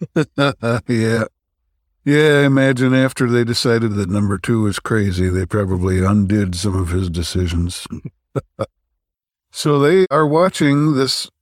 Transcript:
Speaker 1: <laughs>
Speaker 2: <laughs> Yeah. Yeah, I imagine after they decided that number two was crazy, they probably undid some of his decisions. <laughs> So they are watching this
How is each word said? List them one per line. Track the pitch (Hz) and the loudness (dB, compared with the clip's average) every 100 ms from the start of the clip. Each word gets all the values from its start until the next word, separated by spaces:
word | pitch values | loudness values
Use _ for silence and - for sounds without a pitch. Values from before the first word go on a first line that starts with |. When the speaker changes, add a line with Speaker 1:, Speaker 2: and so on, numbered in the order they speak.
| 160 | -6
Speaker 1:
<laughs> | 165 147 - | -4 -2 -2
Speaker 2:
<laughs> | 139 - 117 117 - | -2 -2 -4 -4 -2
Yeah. | 117 113 117 - - _ _ _ _ _ _ 143 | -2 0 -2 -4 -10 _ _ _ _ _ _ 0
Yeah, | 147 151 143 | 4 4 4
I | |
imagine | 143 135 135 127 131 | 4 4 2 2 2
after | 131 131 - 123 | 2 0 0 0
they | 120 | 2
decided | 117 117 127 117 113 | 0 0 0 0 0
that | 101 92 | -2 -2
number | 101 101 95 | -2 0 -2
two | - 117 | -2 0
was | 107 - | 0 -4
crazy, | - 110 98 87 92 | -4 -2 0 0 -2
they | 92 90 | -2 -2
probably | 107 98 92 92 92 | -2 -2 -2 0 0
undid | 95 104 98 107 95 | 2 2 2 0 -2
some | 87 101 92 | -4 -4 -2
of | 87 | -2
his | 92 92 | -2 -4
decisions. | 85 85 95 90 87 87 - - | -4 -4 -4 -2 -2 -4 -8 -14
<laughs> | 87 - - _ 139 - - - _ _ _ _ _ _ _ _ | -14 -14 -18 _ -12 -12 -10 -12 _ _ _ _ _ _ _ _
So | - 151 143 | -6 0 2
they | 143 185 185 | 4 4 2
are | 147 151 | 2 2
watching | 156 185 - 147 143 151 | 2 0 2 2 2 2
this | 135 131 - - _ | 0 -2 -4 -10 _